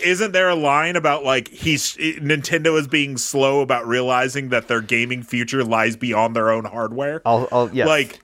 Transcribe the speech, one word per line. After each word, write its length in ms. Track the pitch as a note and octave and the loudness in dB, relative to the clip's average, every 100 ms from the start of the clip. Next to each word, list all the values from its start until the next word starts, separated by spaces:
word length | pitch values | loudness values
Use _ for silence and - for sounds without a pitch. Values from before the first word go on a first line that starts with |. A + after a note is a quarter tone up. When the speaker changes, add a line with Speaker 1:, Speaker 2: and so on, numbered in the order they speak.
Speaker 1:
isn't 280 | F3 F3+ G#3+ | 0 0 0
there 160 | F#3 F#3 | 2 2
a 60 | E3+ | 2
line 400 | D3 C#3+ E3 F3+ | 2 2 2 0
about, 260 | D#3 D3 | 2 2
like, 240 | C#3 C3 - | 2 0 -2
he's, 480 | - D#3+ D3 - - | -6 -2 -2 -2 -4
I, 200 | D#3+ D#3+ | -6 -4
Nintendo 580 | D3 D3+ - E3+ D#3+ D#3 | -2 -2 0 0 2 2
is 80 | C#3+ | 0
being 300 | D3+ C#3 C3 | -2 -2 -4
slow 460 | - C#3 C3+ C#3 | -4 2 2 2
about 260 | C3+ B2 A#2 | 2 0 0
realizing 640 | B2 B2+ B2 C3 C3+ C3 | 0 2 0 0 -4 -2
that 180 | B2 - | -2 0
their 140 | A#2 | -2
gaming 420 | G#2+ A#2+ A#2+ B2 | 0 -2 0 -6
future 400 | A#2 A#2+ A#2+ C3+ | -6 -4 -2 -2
lies 320 | A#2 A2+ A2+ A2+ | 0 2 0 -2
beyond 400 | B2 G#2+ A2+ A2+ | -2 0 0 0
their 160 | A2 | 0
own 140 | A2+ G#2+ | 0 -2
hardware? 560 | A2 A2 A#2+ C#3+ D#3 - | -6 -6 -4 -6 -2 2
Speaker 2:
I'll, 220 | A#2 B2 | 2 2
I'll, 180 | B2 A#2 | 0 0
yes, 140 | B2+ D#3 | 2 2
Speaker 1:
Like, 320 | D#3 C#3 - | 2 0 -8